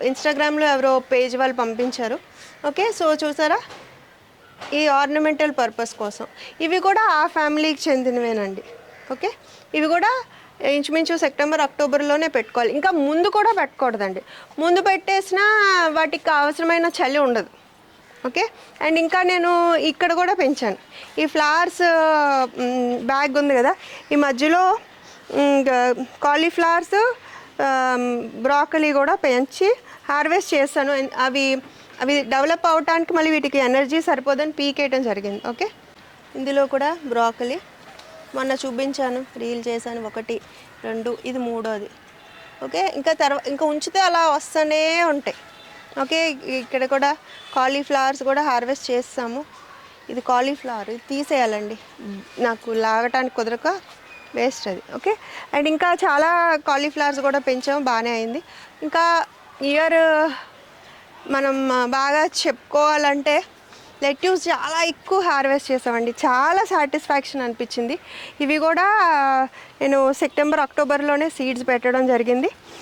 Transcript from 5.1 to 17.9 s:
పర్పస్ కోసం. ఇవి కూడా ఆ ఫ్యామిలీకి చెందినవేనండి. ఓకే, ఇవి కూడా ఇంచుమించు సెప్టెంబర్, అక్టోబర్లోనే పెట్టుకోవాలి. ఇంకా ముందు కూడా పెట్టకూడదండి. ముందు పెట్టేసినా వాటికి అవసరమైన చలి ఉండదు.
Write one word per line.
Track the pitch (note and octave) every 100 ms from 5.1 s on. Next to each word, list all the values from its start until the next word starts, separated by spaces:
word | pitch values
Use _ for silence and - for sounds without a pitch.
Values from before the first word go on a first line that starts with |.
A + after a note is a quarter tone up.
| D4+ D#4 D4+ D4+ C4+
పర్పస్ | A#3 A3+ A#3
కోసం. | - G#3 - - - - -
ఇవి | D#4+ F#4
కూడా | F#4+ G#4 A4
ఆ | D#4 E4
ఫ్యామిలీకి | E4 D4+ D4+ D#4 D4 D#4+
చెందినవేనండి. | C4 B3+ B3 A#3 A3 G3 F#3+ - - - - -
ఓకే, | C4 G4 - - - -
ఇవి | D4+ D4+
కూడా | E4+ G#4 C5 A#4 - - -
ఇంచుమించు | - C#4+ C#4+ D#4+ D#4+ E4
సెప్టెంబర్, | D#4 C#4+ D4 D#4
అక్టోబర్లోనే | C#4+ - C#4+ C#4 D4 D4 D#4+
పెట్టుకోవాలి. | B3 A3 B3 A#3
ఇంకా | C#4 F#4
ముందు | E4+ C#4 D#4+ G4
కూడా | G#4 G#4+ G4+
పెట్టకూడదండి. | C#4 - B3+ A3 G3 F#3 - - - -
ముందు | E4 F4+
పెట్టేసినా | F#4+ F#4+ F#4+ G4 F#4+ F#4 G#4 G#4+ G4+ F#4 E4
వాటికి | D#4 D#4+ D#4+ -
అవసరమైన | D4+ D4 D#4 E4 E4+ E4+
చలి | - C4 D4
ఉండదు. | C4+ A#3 - - - _ _